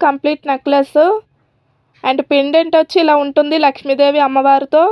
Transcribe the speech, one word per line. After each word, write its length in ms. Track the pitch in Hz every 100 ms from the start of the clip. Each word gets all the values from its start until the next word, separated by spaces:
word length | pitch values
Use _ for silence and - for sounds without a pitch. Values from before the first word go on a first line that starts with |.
కంప్లీట్ 380 | 302 277 - 302 294
నెక్లెస్. 500 | 269 285 277 269 294 339 440 _ _ _ _ _ _ _ _ 262
And 100 | 269 269
పెండెంట్ 440 | 285 277 320 330 320
వచ్చి 180 | 311 370
ఇలా 120 | 311 294
ఉంటుంది 340 | 285 294 294 311 285
లక్ష్మీదేవి 540 | 269 277 269 285 294 269
అమ్మవారితో, 580 | 269 269 277 269 311 370